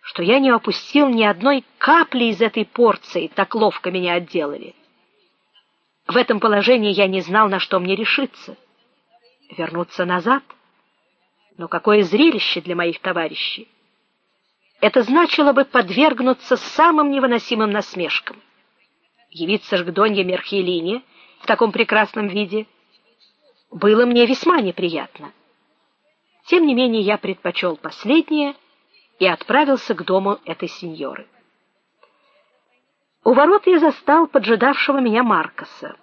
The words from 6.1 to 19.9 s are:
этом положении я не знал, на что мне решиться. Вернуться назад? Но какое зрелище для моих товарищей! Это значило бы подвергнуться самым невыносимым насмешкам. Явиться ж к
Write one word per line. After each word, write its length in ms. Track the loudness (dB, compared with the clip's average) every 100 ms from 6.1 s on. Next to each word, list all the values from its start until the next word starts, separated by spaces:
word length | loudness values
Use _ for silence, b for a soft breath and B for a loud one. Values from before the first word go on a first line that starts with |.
| -2
этом 240 | 0 0
положении 500 | 0 0 2 2 2
я 160 | 0 0
не 140 | -2
знал, 280 | -2 2 2
на 120 | 0
что 180 | -2 -4
мне 160 | -2
решиться. 640 | -4 -2 -2 -4 -10 -20 -20 _ _ _ _ _ _ _ _ _ -12
Вернуться 480 | -8 -8 -8 -6
назад? 380 | -2 0 0 -2 _ -20 _ _ _ _ _ _ _ _ _ -16
Но 120 | -8
какое 340 | -4 2 2
зрелище 580 | 2 4 4 2 -4 -6
для 140 | -6
моих 260 | -4 -4 -4
товарищей! 680 | -6 -4 -6 -8 -10 -10 -16 _ _ _ _ _ _ _ _ _ _ _
Это 220 | 0 2
значило 500 | 2 2 2 2 2
бы 120 | 2
подвергнуться 920 | 2 0 -2 2 2 2 -2 -2 -2 -4
самым 560 | -2 2 2 4 0
невыносимым 580 | 0 0 -2 -2 -2 -2
насмешкам. 680 | -2 -6 -8 -6 -6 -8 -18 _ _ _ _ _ _ _ _ _
Явиться 460 | -10 -4 -4 -2 -4
ж 80 |
к 80 | -4